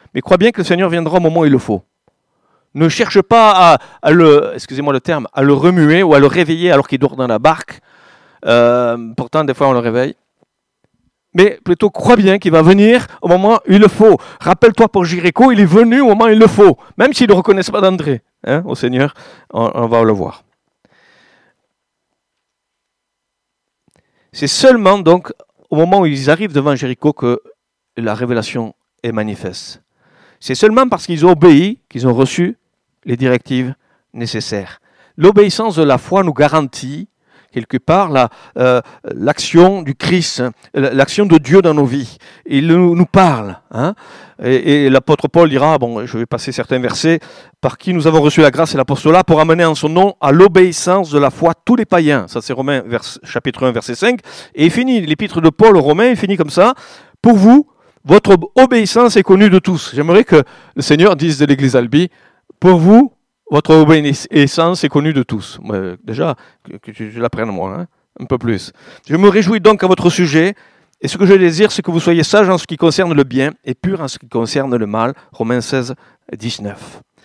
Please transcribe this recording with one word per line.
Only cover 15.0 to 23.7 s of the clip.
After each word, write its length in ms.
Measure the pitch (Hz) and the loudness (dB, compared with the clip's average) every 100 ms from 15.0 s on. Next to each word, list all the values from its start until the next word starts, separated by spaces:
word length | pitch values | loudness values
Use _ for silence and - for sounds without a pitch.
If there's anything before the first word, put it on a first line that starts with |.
Jéricho, 480 | 170 175 170 - 262 | -4 -4 -2 2 4
il 80 | 220 | 4
est 60 | 185 | 4
venu 340 | 196 233 254 | 4 4 2
au 60 | 262 | 2
moment 180 | 208 | 2
où 60 | 226 | 2
il 80 | 220 | 4
le 100 | 220 | 4
faut. 300 | - 196 - _ - | 6 4 4 _ -2
Même 160 | 269 | 0
s'ils 140 | - 240 | 2 2
ne 40 | |
le 40 | 185 | 2
reconnaissent 340 | 185 196 180 | 2 -2 -2
pas 120 | 208 | -2
d'entrée, 400 | 190 185 147 120 - _ - | -2 -2 -4 -8 -10 _ -6
hein, 160 | 147 | -6
au 100 | 190 | -6
Seigneur, 380 | 123 123 127 139 - - - _ | -6 -4 -2 -4 -6 -20 -20 _
on, 180 | 110 113 | -6 -4
on 120 | - 117 | -4 -2
va 160 | 117 | 0
le 100 | 110 | 2
voir. 320 | 101 87 - _ _ _ _ _ _ _ _ _ _ _ _ _ _ _ _ _ _ _ _ _ _ _ _ _ _ _ _ _ _ _ _ _ | 0 -6 -12 _ _ _ _ _ _ _ _ _ _ _ _ _ _ _ _ _ _ _ _ _ _ _ _ _ _ _ _ _ _ _ _ _